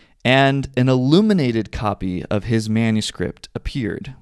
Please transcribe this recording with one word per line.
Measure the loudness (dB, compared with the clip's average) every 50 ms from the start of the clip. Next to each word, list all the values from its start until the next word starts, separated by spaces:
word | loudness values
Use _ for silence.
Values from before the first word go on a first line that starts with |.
| _ _ _ _ _
And | 2 4 4 4 4 2 0 -4 -4 -2
an | 0 2 2
illuminated | 2 2 4 4 4 4 4 4 2 2 2 0 0 -2 -2 -4
copy | -6 -6 -4 -4 -4 -4 -6 -6 -6 -6 -4
of | -2 -2 -2 -2
his | 0 -2 -2 0 0
manuscript | 0 0 0 2 0 0 -2 -4 -6 -6 -6 -6 -6 -10 -16 -14 _
appeared | -10 -10 -8 -6 -4 -4 -4 -6 -6 -10 -14 -16 -18